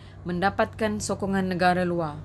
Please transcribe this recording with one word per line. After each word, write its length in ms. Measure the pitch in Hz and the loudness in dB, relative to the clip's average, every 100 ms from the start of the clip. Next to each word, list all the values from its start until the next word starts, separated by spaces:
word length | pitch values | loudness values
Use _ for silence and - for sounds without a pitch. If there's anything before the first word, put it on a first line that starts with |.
| - - 175 | -12 -12 -6
mendapatkan 720 | 175 196 196 220 - 214 208 | 0 0 2 -2 0 -2 -2
sokongan 480 | 202 196 196 196 185 | -4 -2 0 0 0
negara 400 | 175 180 180 175 | 4 4 4 2
luar. 320 | 175 156 147 | 0 -2 -6